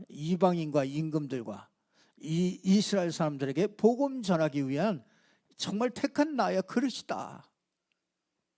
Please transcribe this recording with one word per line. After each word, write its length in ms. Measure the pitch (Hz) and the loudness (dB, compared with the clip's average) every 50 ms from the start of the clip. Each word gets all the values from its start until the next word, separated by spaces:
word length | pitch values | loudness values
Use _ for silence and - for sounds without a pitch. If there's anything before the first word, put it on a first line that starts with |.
| 190 - | -18 -16
이방인과 760 | - 139 151 160 185 170 190 180 175 170 160 151 139 147 135 | -12 -8 -4 -2 0 4 4 4 4 2 0 0 0 0 0
임금들과 840 | 135 139 151 160 156 151 156 147 131 135 127 113 110 104 98 - - _ _ _ _ _ _ _ _ _ _ | 0 -2 -4 -4 -2 -2 -4 -4 -4 -6 -8 -8 -8 -10 -12 -14 -20 _ _ _ _ _ _ _ _ _ _
이 420 | - 151 160 170 180 180 190 - - | -8 -4 0 0 0 0 -2 -2 2
이스라엘 480 | 190 190 214 190 - 202 196 175 170 | 4 4 4 4 2 0 0 0 0
사람들에게 640 | 151 - 165 151 147 135 139 135 135 151 196 208 - | 0 0 -2 -2 -2 -2 -4 -2 0 0 0 -2 0
복음 480 | - - 220 247 233 277 277 262 262 220 | 4 4 4 4 4 0 -2 -2 -2 0
전하기 440 | 180 180 160 160 151 139 143 139 131 | 2 2 4 2 2 0 0 -2 -2
위한 360 | 139 143 180 220 196 131 - _ _ _ _ _ _ _ _ _ _ - | 0 0 0 0 0 -2 -6 _ _ _ _ _ _ _ _ _ _ -10
정말 340 | - - 185 208 240 247 | -8 -4 -2 -2 -2 -2
택한 440 | - - - 285 - - 294 320 302 | -2 -2 -4 -2 2 2 0 2 2
나의 280 | 240 202 180 185 190 185 | 0 0 2 2 0 0
그릇이다. 840 | - - 240 269 262 - - - - - - - - 139 - - _ _ _ _ _ _ _ _ _ _ _ _ _ _ _ _ _ _ _ _ _ _ | 0 0 0 0 0 -2 -4 -8 -8 -6 -6 -8 -10 -12 -16 -18 _ _ _ _ _ _ _ _ _ _ _ _ _ _ _ _ _ _ _ _ _ _